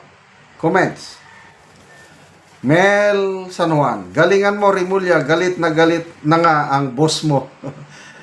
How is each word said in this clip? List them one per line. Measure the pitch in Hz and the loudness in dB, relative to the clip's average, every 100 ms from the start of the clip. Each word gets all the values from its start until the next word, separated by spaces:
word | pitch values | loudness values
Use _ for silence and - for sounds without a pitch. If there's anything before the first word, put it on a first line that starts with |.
| - - _ _ - - | -20 -20 _ _ -20 -6
Comments. | 165 185 147 - - - - - - - - - - - - - - - _ - 123 | -2 0 0 -4 -18 -20 -20 -20 -20 -20 -20 -20 -20 -20 -20 -20 -20 -20 _ -8 0
Mel | 165 196 202 208 202 196 190 185 185 | 2 4 4 2 0 -2 -6 -10 -4
San | 170 | 0
Juan, | 151 131 107 90 | 2 0 -2 -6
"Galingan | 104 180 196 202 208 | 0 2 4 2 2
mo, | 202 | 2
Rimulya, | 190 180 190 180 160 | 2 0 -2 2 0
galit | 143 165 180 170 | 2 0 0 -2
na | 165 | -2
galit | 156 165 170 165 - 147 | 2 2 0 -6 -8 0
na | 165 | 2
nga | 170 151 139 139 | 2 0 0 -2
ang | 139 | -2
boss | 123 156 - | -2 -2 0
mo." | 156 139 - - | -2 -2 -4 -16
<laughs> | 147 - - - - - | -16 -16 -20 -20 -20 -20